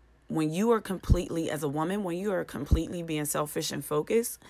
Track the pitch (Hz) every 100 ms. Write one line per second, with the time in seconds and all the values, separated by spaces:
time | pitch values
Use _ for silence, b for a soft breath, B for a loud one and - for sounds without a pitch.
0 | - _ - 160 156 165 226 226 - 175
1 | - 175 156 160 160 147 151 147 165 208
2 | 185 175 208 175 160 - 147 165 - 175
3 | 165 151 147 - 151 165 156 151 - 151
4 | 151 233 233 -